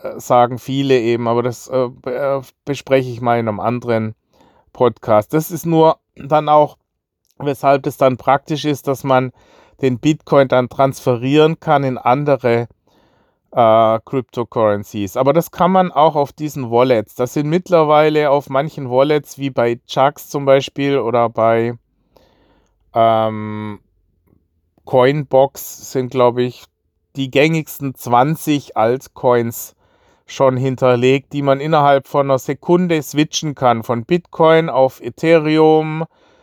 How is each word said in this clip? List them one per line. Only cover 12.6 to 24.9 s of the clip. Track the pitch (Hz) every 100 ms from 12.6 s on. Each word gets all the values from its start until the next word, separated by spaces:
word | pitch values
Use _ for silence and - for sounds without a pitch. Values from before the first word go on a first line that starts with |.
| 117 _ _ _ _ _ _ _ _
äh, | - 113 110 113 113 -
Cryptocurrencies. | 135 117 - 113 120 107 101 101 107 98 123
Aber | 131
das | 160 165
kann | - 175
man | 190 180
auch | 135 156 151
auf | 143
diesen | - 151 143 120
Wallets. | 117 131 117 104 -
Das | 131
sind | 156 147
mittlerweile | 175 180 175 151 151 156 151 147
auf | 143 147
manchen | 135 151 - 131
Wallets, | 127 143 151 147 -
wie | 139
bei | 131 120 120 -
Chucks | - 135 147 -
zum | 147 139
Beispiel | 135 131 - 139 139
oder | 113 120 117
bei, | 113 113 113 117 120 _ _ _ _ _ _ _ _ _ _ _
ähm, | 117 113 110 110 110 107 107 107 104 _ _ _ _ _ _ _ _ _ _
Coinbox | -